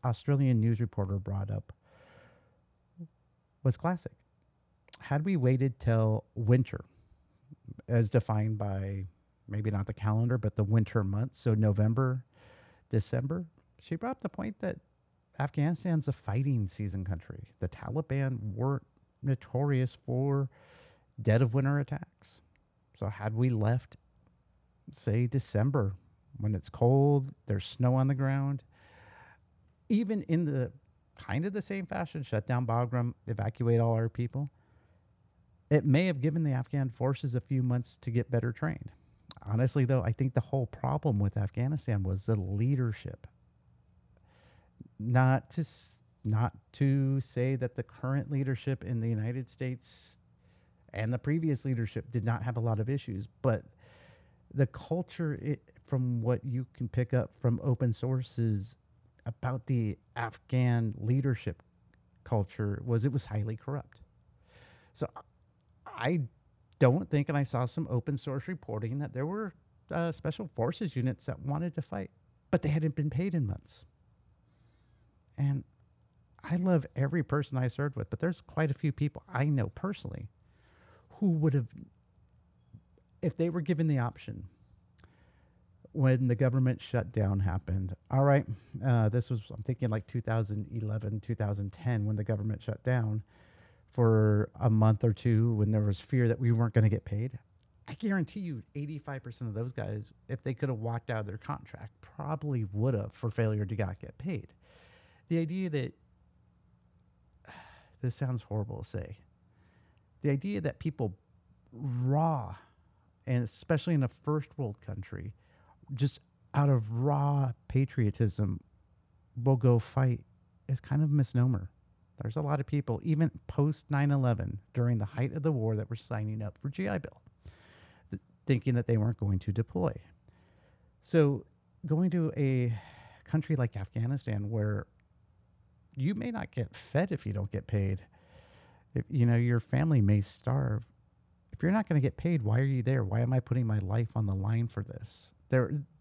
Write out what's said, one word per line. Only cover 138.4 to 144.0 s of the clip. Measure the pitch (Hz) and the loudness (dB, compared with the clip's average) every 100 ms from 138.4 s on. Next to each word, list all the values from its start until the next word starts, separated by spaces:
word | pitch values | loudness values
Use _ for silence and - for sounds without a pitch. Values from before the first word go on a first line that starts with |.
| - - - - _ | -20 -20 -20 -20 _
if, | 135 - | -6 -2
you | 131 120 | 2 4
know, | 117 | 4
your | 120 120 | 4 0
family | - 131 160 139 | 0 0 4 4
may | 101 104 | 6 4
starve. | 101 - - 135 127 110 - _ _ _ _ _ _ | 2 -4 -2 0 0 -4 -6 _ _ _ _ _ _
If | - | -4
you're | 160 | 0
not | 214 208 | 2 2
gonna | 151 | 2
get | 131 - | 2 0
paid, | 170 165 | 0 0
why | 107 110 | 2 2
are | |
you | 135 131 | 2 0
there? | 117 131 | 0 0
Why | 98 110 | 0 0
am | 120 | 2
I | 131 | 2
putting | - 123 117 | 2 0 2
my | 107 | 0
life | 95 110 | 0 0